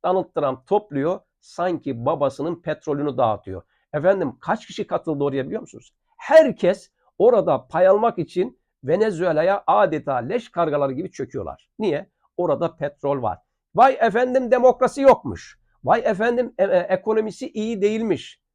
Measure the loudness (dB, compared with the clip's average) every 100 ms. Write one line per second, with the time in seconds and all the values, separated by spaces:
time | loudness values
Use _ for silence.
0 | 0 -2 -2 -4 -4 -4 _ -2 -2 -4
1 | -4 -6 _ _ _ -6 -4 -4 -6 -4
2 | -4 0 -2 -2 -8 -6 -8 -8 -6 -4
3 | -4 -2 -2 -2 -8 -16 _ _ _ -2
4 | 0 0 -2 -6 -6 -6 -6 -12 -6 -6
5 | -4 -4 -2 -4 -6 -10 -12 -20 -20 _
6 | _ _ 4 6 6 2 0 0 -8 _
7 | _ _ 4 4 2 -2 -2 2 4 4
8 | 2 -2 -6 -4 -6 _ _ _ -2 0
9 | 0 0 0 0 0 0 2 2 2 0
10 | -4 -4 -4 -6 -6 -4 -2 0 -2 -4
11 | -10 -10 -10 -8 -10 -12 _ -6 -4 -4
12 | -8 _ _ -6 -2 -2 -4 -6 -10 -6
13 | -6 -4 -4 -8 _ _ _ 4 4 4
14 | 0 0 0 0 0 4 4 4 0 4
15 | 4 4 0 -12 -14 -20 _ _ 0 0
16 | 2 0 0 0 -4 -2 0 2 0 -2
17 | 0 -2 -2 -8 -10 -6 -6 -2 0 0
18 | -2 -4 -6 -20 _